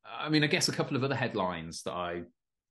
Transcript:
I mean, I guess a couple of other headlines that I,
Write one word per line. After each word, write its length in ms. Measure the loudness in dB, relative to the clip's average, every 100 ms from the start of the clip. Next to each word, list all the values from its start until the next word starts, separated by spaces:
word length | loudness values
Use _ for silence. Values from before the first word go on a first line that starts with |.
I 240 | -14 -6 2
mean, 140 | 4
I 60 | 4
guess 200 | 2 2
a 40 |
couple 240 | 0 0 2
of 80 |
other 100 | 2
headlines 680 | 2 0 2 0 0 -6 -8
that 80 | -6
I, 300 | -4 -4 -4 -8 _ _ _ _